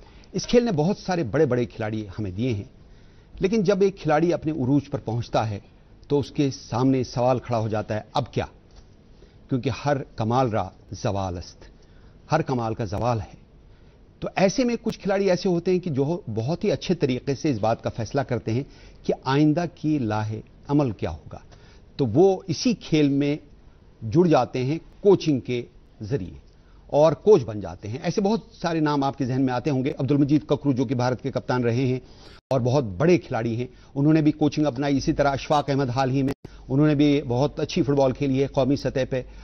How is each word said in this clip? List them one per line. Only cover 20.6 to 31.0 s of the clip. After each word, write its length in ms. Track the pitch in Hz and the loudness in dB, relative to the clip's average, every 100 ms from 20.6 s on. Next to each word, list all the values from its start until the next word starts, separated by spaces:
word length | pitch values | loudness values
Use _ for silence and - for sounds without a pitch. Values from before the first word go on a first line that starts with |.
| - | -2
अमल 240 | 143 135 | 0 0
क्या 180 | 98 98 | -2 -8
होगा, 320 | 82 - - - - - - - - | -8 -14 -20 -20 -20 -20 -20 -12 -4
तो 80 | 120 | 0
वो 380 | 113 196 185 - | 4 4 4 -4
इसी 260 | 147 254 | -2 -2
खेल 360 | 220 - 156 147 | -2 0 2 2
में 280 | 139 143 147 - - - - - - | 2 0 -2 -8 -20 -20 -20 -20 -14
जुड़ 240 | 113 131 180 | 0 4 6
जाते 300 | 143 120 131 | 4 2 -2
हैं 220 | 127 160 - - | -2 -4 -8 0
कोचिंग 380 | 202 185 160 135 | 4 4 4 -2
के 240 | - 120 - - - - | -2 -6 -8 -16 -20 -14
जरिए 380 | 104 131 87 71 - - - - - | -6 -6 -6 -14 -20 -20 -20 -20 -2
और 220 | 139 156 | 4 4
कोच 280 | 151 202 202 | 4 6 6
बन 180 | 110 107 | 4 -6
जाते 280 | 92 87 101 | -10 -10 -10
हैं। 140 | 127 | -6
ऐसे 180 | 175 190 | -4 0
बहुत 260 | 196 220 - - | 0 0 -4 -8
सारे 180 | 175 165 | -4 0
नाम 240 | 151 147 | 0 2
आपके 220 | 135 - 127 | 0 -2 -2
जहन 160 | 131 | 0
में 100 | 131 | 0
आते 180 | 123 156 | 0 0
होंगे। 200 | 131 127 | 0 -2
अब्दुल 280 | - 131 143 | -2 0 2
मजीद 260 | 143 151 - | 4 2 2
ककरू, 220 | 147 143 | -2 0
जो 120 | 123 | 0
कि 100 | 127 | 0
भारत 260 | 127 | 0